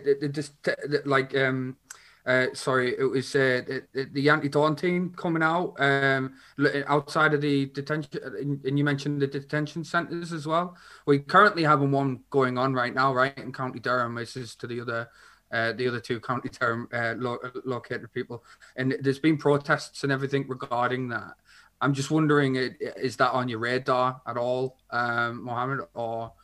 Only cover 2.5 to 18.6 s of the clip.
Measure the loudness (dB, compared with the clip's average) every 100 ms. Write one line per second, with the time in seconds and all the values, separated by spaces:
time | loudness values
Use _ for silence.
2.5 | -2 0 2 2 2 0 0 0 2 4
3.5 | 2 -2 -8 -8 -8 -6 2 4 4 4
4.5 | 2 2 2 0 0 -2 -4 -2 0 2
5.5 | 0 -2 0 2 4 4 2 -2 -8 -12
6.5 | 0 2 2 0 0 0 2 4 4 2
7.5 | 0 0 -6 -6 -4 -6 -10 -10 -8 -6
8.5 | -4 -2 0 2 0 -2 -2 -2 -4 -4
9.5 | -4 -4 -6 -4 -4 -2 -6 -8 -8 -2
10.5 | -2 -2 -8 -20 -6 2 2 4 8 8
11.5 | 6 4 4 4 2 0 -2 -2 2 2
12.5 | 2 0 0 -2 2 2 4 0 0 -12
13.5 | -8 -8 -6 -2 0 0 -4 -8 -10 -12
14.5 | -12 -10 -8 -6 -6 -6 -12 -20 -20 -6
15.5 | -2 -2 0 -2 -2 -4 -6 -4 -6 -6
16.5 | -4 -2 -2 -4 -4 -4 -4 -6 -6 -8
17.5 | -10 -6 -6 -6 -10 -8 -8 -8 -10 -16
18.5 | -20